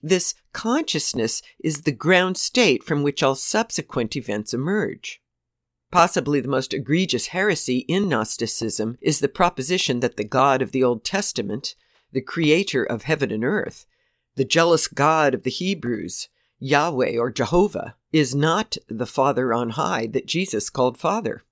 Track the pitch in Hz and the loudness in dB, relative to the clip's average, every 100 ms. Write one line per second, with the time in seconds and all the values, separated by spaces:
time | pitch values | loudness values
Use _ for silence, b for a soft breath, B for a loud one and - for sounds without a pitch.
0 | 156 185 - - _ - 220 269 320 160 | 0 0 0 -4 _ -8 -2 0 0 -2
1 | - 127 113 - b b - 147 156 120 | 0 0 -2 -2 b b -4 -2 -2 -2
2 | 151 185 185 185 - - 220 127 - 147 | 2 4 4 0 0 2 4 2 0 0
3 | 143 139 139 135 - 214 226 - 151 - | 0 2 0 0 -2 -2 -2 -6 -6 -4
4 | 113 - 113 107 104 117 147 208 143 - | -4 -6 -6 -6 -4 -4 -2 -2 -4 -6
5 | - - _ _ _ _ _ _ _ 180 | -14 -16 _ _ _ _ _ _ _ 4
6 | 170 190 143 147 131 131 131 - 117 160 | 4 2 0 0 0 -2 -2 -6 0 2
7 | 190 120 - 175 208 165 - 123 123 175 | 2 0 -2 0 0 0 0 -2 0 0
8 | 202 123 110 - 117 - 113 - 110 123 | 2 0 0 -2 -4 -2 -4 -2 -4 -2
9 | - 151 139 - 175 156 131 180 - 120 | 0 0 0 2 0 0 -2 0 0 0
10 | 120 - 110 131 139 131 120 131 127 120 | -2 -2 -2 2 4 4 0 2 2 2
11 | - 196 202 - 101 107 - - _ _ | -2 -4 -2 -4 -4 -6 -8 -12 _ _
12 | _ 135 131 - 156 160 202 139 107 113 | _ -6 -4 0 4 4 4 -2 -2 -4
13 | 139 156 127 107 120 202 - - - _ | -2 0 0 0 0 0 -4 -10 -20 _
14 | _ _ _ - 120 160 170 160 - - | _ _ _ -4 2 4 4 4 2 2
15 | 147 160 147 123 131 - 180 185 120 113 | 2 4 4 2 -4 -4 -4 -2 -4 -4
16 | 82 - - _ _ _ 135 143 160 139 | -6 -8 -10 _ _ _ 0 2 2 0
17 | 123 117 120 110 117 170 202 - - - | 0 0 -2 -2 2 2 2 0 -10 -14
18 | _ 160 139 139 156 175 220 - _ 110 | _ 0 2 2 2 0 -2 -8 _ -6
19 | 117 - 135 127 127 117 120 113 151 180 | -4 2 2 2 0 0 -2 -2 -2 -2
20 | 113 120 151 165 190 107 - - 127 120 | -2 -4 -2 -4 -2 -2 -4 0 0 0
21 | 160 208 180 110 _ | -2 -2 -4 -8 _